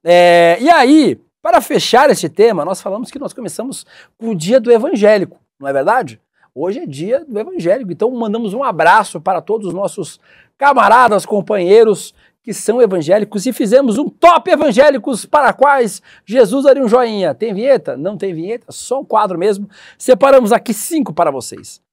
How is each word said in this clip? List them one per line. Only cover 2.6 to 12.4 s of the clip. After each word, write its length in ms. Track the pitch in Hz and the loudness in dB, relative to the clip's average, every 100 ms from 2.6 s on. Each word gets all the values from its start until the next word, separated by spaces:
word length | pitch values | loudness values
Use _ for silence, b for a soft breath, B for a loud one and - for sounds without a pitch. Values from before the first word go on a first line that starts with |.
nós 180 | 151 190 | -6 -8
falamos 300 | 196 202 247 | -8 -10 -10
que 80 | 277 | -12
nós 140 | 269 | -14
começamos 520 | - 208 - 254 208 - b b _ | -12 -12 -10 -12 -14 -18 b b _
com 120 | 226 | -8
o 60 | 190 | -6
dia 260 | 160 254 | 0 0
do 100 | 226 | 2
evangélico, 680 | 233 277 254 208 214 175 _ _ _ | 0 2 0 2 2 -2 _ _ _
não 80 | 139 | -4
é 60 | |
verdade? 480 | 139 156 247 165 110 _ _ _ 127 | -2 0 -2 -4 -14 _ _ _ -10
Hoje 240 | 170 240 | -8 -8
é 60 | 294 | -12
dia 400 | 135 185 269 320 | -12 -6 -6 -6
do 100 | 208 | -10
evangélico, 520 | 269 370 165 233 208 | -10 -6 -4 -4 -4
então 180 | 160 226 | -6 -6
mandamos 420 | 254 226 220 220 | -4 -6 -6 -6
um 100 | 214 | -6
abraço 560 | 269 165 160 208 196 170 | -6 0 2 2 0 -6
para 220 | 170 180 | -4 -4
todos 260 | - 220 196 | -4 -6 -6
os 60 | |
nossos 460 | 170 196 - 160 - b b b _ | -6 -8 -8 -14 -14 b b b _
camaradas, 680 | 285 269 202 240 240 208 - | 0 2 4 4 4 0 -2
companheiros 880 | 208 185 208 175 214 220 185 - _ _ _ | -6 -4 -4 4 4 4 0 -8 _ _ _